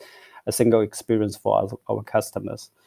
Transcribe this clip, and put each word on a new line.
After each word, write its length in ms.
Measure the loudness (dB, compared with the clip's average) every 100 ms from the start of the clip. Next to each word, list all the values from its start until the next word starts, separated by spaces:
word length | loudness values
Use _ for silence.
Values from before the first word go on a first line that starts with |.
| -18 -20 -20 -10 -6
a 40 |
single 300 | 2 4 4
experience 560 | 2 -4 -2 0 0 -2
for 220 | 0 0
our, 100 | 0 -6 -6
our 140 | -6
customers. 680 | 0 -2 -2 -8 -8 -12 -16 _